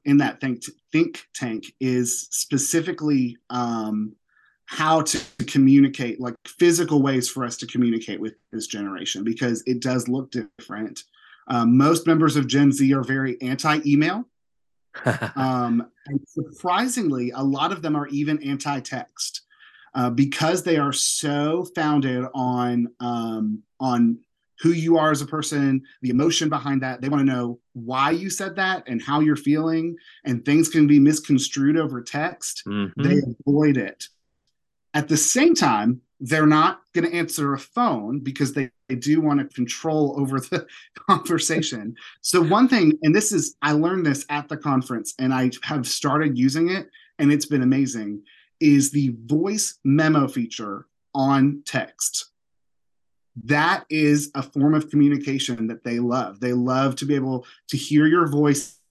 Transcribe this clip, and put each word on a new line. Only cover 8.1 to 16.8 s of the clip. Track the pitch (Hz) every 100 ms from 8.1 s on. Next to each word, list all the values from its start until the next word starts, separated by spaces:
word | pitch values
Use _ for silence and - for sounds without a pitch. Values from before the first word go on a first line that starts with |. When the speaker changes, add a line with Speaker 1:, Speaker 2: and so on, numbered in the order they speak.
| 101
Speaker 1:
with | 107 - _
this | 110 -
generation, | 107 101 95 95 92
because | 110 113 123 113 127
it | 123
does | 127 127 120
look | 135 135
different. | 127 104 - - 104 110 - - _ _ - -
Um, | 123 117 127
most | 147 165 165
members | 160 156 147
of | 123
Gen | 139 143
Z | 139 135 139
are |
very | 120 135 135 120
anti-email. | 127 135 156 151 143 143 165 208 - _ _ _ _ _ _ -
Speaker 2:
<laughs> | 123 - 107 139
Speaker 1:
Um, | 131 127 120 117 117 _ 147
and | 139 -
surprisingly, | 156 147 - 180 185